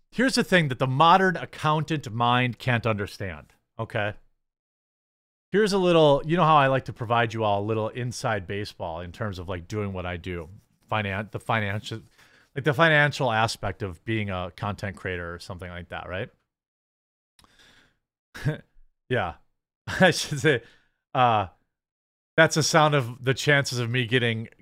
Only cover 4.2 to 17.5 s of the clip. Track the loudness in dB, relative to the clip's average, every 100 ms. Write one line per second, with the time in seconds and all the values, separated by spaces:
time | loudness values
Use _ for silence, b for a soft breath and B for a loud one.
4.2 | _ _ _ _ _ _ _ _ _ _
5.2 | _ _ _ 0 2 4 4 6 6 6
6.2 | 2 2 6 6 4 2 -2 -10 0 2
7.2 | 2 0 0 0 0 -2 -2 -6 -10 -6
8.2 | -4 -4 -4 -8 -8 -8 -8 -8 -10 -8
9.2 | -8 -8 -8 -10 -6 -6 -4 -6 -6 -8
10.2 | -8 -8 -10 -18 _ _ _ -4 -2 -4
11.2 | -8 -10 -4 -2 -2 -6 -8 -12 -14 b
12.2 | b b b -4 -2 2 4 4 2 2
13.2 | 0 2 0 -2 -8 -6 -8 -8 -4 -4
14.2 | -2 -6 -8 -6 -8 -6 -8 -8 -8 -6
15.2 | -8 -12 -14 -14 -12 -14 -12 -12 -8 -8
16.2 | -8 _ _ _ _ _ _ _ _ _
17.2 | _ _ b